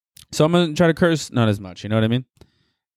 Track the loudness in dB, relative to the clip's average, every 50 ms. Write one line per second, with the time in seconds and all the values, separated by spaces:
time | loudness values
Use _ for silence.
0 | _ _ _ -20 -20 -12 -2 0 0 2 2 2 2 0 0 2 2 2 2 2
1 | 2 2 2 0 -4 -4 -2 0 2 2 0 -2 -6 -14 -16 -14 -8 -2 0 0
2 | 0 0 0 -2 -4 _ _ _ -20 _ _ _ _ _ _ _ _ _ _